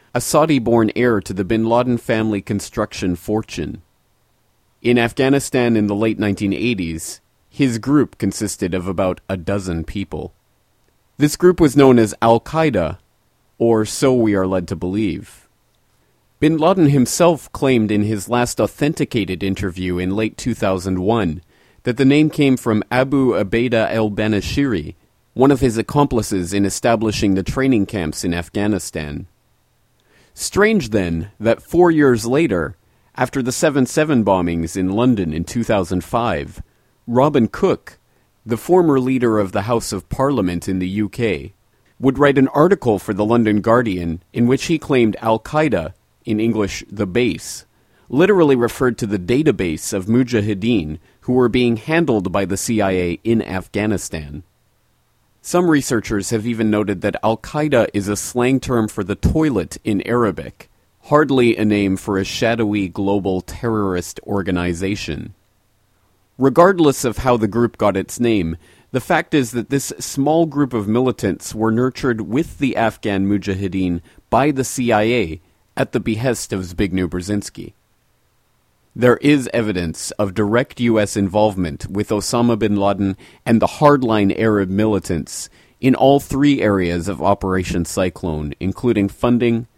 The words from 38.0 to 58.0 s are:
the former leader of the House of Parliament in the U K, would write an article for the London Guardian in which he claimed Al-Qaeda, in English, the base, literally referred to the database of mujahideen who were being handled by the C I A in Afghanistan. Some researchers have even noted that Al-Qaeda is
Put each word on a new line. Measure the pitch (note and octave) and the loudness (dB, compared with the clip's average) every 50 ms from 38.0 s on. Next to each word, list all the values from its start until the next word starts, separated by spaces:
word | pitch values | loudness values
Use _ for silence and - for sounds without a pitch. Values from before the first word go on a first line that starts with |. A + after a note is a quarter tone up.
| _ _ _ _ _ _ _ _ - | _ _ _ _ _ _ _ _ -8
the | A2 A#2 A2+ | -6 -6 -6
former | - - F3 F#3 F3 D#3 C#3 C3+ | 0 2 4 4 6 4 4 2
leader | B2+ C3 C3 B2+ A#2+ A#2 A2 G#2+ | 2 0 0 2 2 2 2 2
of | G2+ F#2 | 0 0
the | F#2+ G#2 F#2+ | -2 -4 -2
House | A#2 B2 A2+ - - | 0 -2 -2 -2 -4
of | G#2 F#2+ - - | -8 -8 -8 -6
Parliament | - - C3+ C#3 C#3+ A#2 F#2+ F2 F2 F2 - - | -4 -2 0 0 0 0 0 0 -2 -4 -4 -4
in | F#2+ F#2 | -4 -2
the | F2+ F#2 | -2 -2
U | F#2+ G#2+ G#2+ F#2+ | -2 -2 -4 -4
K, | - - A#2+ A2 F2+ C#2+ C2 - - _ _ _ _ _ _ _ _ - | -4 -2 -2 -2 -2 -4 -6 -10 -18 _ _ _ _ _ _ _ _ -2
would | A#2+ C3+ C3 C3 | 0 0 2 4
write | C#3+ C#3+ C3+ C#3 | 4 4 4 4
an | C3+ C3 | 2 4
article | - C#3+ D3+ F#3 G3+ - - B2 G#2+ F#2 | 4 4 4 4 4 2 2 0 0 0
for | - - G#2 | 0 -2 -2
the | F#2 G#2 | 0 0
London | G#2+ A#2 A#2+ A2+ G#2+ G#2 G#2 | 2 2 2 2 2 2 2
Guardian | F2+ A2+ A2+ B2 B2 A2+ F#2 F2+ E2+ E2+ E2 F2 - _ - | 2 2 2 2 2 0 -2 -4 -4 -4 -6 -6 -10 _ -4
in | - A#2+ A#2+ | -2 0 2
which | C3 C3 - | 0 0 0
he | - E3 D3+ | -2 -4 -2
claimed | - - C#3+ B2+ A#2 A2 G2 - | -2 0 2 2 2 2 0 -2
Al-Qaeda, | - A2+ A2+ A2 - - - D3+ D#3 D3 G#2+ F2 D#2 E2 - _ _ _ _ _ _ | -2 -2 -2 -2 -2 -4 -2 0 0 0 0 -2 -4 -6 -10 _ _ _ _ _ _
in | - A2 G#2+ | -4 -2 0
English, | A2+ A#2 G#2+ A2 G2+ F#2+ - - - - | 0 0 0 0 -2 -2 -4 -8 -12 -10
the | G2+ G#2 G#2 | -8 -6 -4
base, | F#2+ F2 A#2+ B2+ A2+ D#2+ - - - - - - _ _ _ _ _ _ _ _ - | -2 0 0 0 0 -2 -4 -8 -14 -16 -16 -18 _ _ _ _ _ _ _ _ -4
literally | A#2+ C#3 F#3 A3 G#3 F#3 E3 C#3+ C3+ | 0 2 4 4 4 4 4 4 4
referred | A#2+ A#2 A2 - - C3+ B2+ A2+ - | 4 2 0 0 0 0 0 0 0
to | B2 | -2
the | G#2 G#2 F#2+ | -4 -4 -2
database | F2+ F2 A#2+ C#3 D#3+ D3+ A2+ F2 F#2+ E2+ D#2 - - - A2 | -2 0 0 2 2 2 0 0 -2 -4 -4 -6 -6 -6 -6
of | G2 F#2 | -4 -2
mujahideen | G#2+ A2+ B2 C3 A#2 A#2+ A2 G2+ A2 G#2 F#2+ G2 A#2 B2 G2+ D#2+ D2+ D#2 - - _ _ _ | 0 2 2 2 2 0 -2 0 -2 -2 -2 -2 0 0 0 -2 -4 -8 -10 -14 _ _ _
who | _ - B2 | _ -2 2
were | B2+ B2+ A#2+ | 2 2 2
being | G2+ B2+ B2 A#2+ A#2 A2 | 2 2 2 2 0 -2
handled | - - D#3+ E3+ F3 - A#2 G#2 F2+ F#2+ | -2 -2 0 0 2 2 2 0 0 -2
by | F2 G2+ G2 | -2 -2 -2
the | F2 G2 F#2+ | -2 -4 -4
C | - - A#2 G#2+ | -4 -2 0 0
I | G2+ G2 | 0 0
A | F#2+ F#2 F2+ F2 E2+ - - | 0 0 0 -2 -4 -4 -2
in | A2 A#2 A2 | 0 0 0
Afghanistan. | - - F2+ F#2+ F2+ - - G2+ G#2 G#2+ G#2 F2 - - - E2 D2+ C#2+ C#2+ D#2 - _ _ _ _ _ _ _ _ _ _ _ _ _ _ _ _ _ _ _ | 0 -2 -6 -10 -8 -8 -6 -4 -2 -2 -2 -4 -6 -8 -10 -10 -10 -12 -14 -16 -16 _ _ _ _ _ _ _ _ _ _ _ _ _ _ _ _ _ _ _
Some | - - - F3 F3+ E3+ | -8 -2 0 2 2 4
researchers | D#3 C#3+ B2+ - C3 A2 - - A2+ G2+ F#2 - | 2 2 2 0 -2 -2 -2 -2 -4 -4 -2 -2
have | A#2 A2 G#2 A#2+ | -4 -2 -2 -2
even | A#2 A2 A2+ G#2+ | -2 0 0 2
noted | G#2+ G#2+ G#2 G2 G2+ F2 | 2 2 0 0 -2 -2
that | F2+ G2+ F#2 - | -4 -4 -4 -2
Al-Qaeda | - A2 A2+ - - - - D3+ D3+ D3+ C#3 A#2 G#2+ - - | 0 -2 -2 -2 -4 -8 -6 -4 -2 2 2 2 2 2 0
is | G#2 | -4